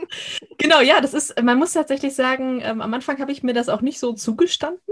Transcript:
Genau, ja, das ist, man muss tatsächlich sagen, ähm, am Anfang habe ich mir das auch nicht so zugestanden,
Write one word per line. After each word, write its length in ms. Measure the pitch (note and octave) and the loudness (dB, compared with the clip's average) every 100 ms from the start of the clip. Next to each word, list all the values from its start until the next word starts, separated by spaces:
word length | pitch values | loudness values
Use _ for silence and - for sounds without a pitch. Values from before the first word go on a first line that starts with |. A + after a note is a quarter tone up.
| - - - - - - | -12 -12 -12 -12 -14 -2
Genau, 240 | D4+ D#4+ | 4 6
ja, 180 | B3+ E4 | 8 6
das 140 | C4+ | 4
ist, 260 | - - - | -2 -4 0
man 160 | A#3+ B3 | 2 4
muss 140 | E4+ | 2
tatsächlich 420 | E4+ D4+ C#4 C#4 C4+ | 0 0 -2 -2 0
sagen, 440 | B3+ C4 C4 B3+ | 0 0 -2 -4
ähm, 180 | A3 A3+ | -4 -6
am 120 | A3 A#3 | -4 -6
Anfang 240 | C4+ C4+ | -4 -6
habe 120 | C#4 | -4
ich 120 | C#4 | -4
mir 100 | B3+ | -2
das 160 | A#3+ A#3+ | -2 0
auch 120 | G#3+ | -2
nicht 180 | B3 D#4 | -2 -4
so 140 | A#3+ | -6
zugestanden, 680 | A3+ - A3 F4+ - E4+ F4+ - | -4 -4 2 2 2 -4 -8 -2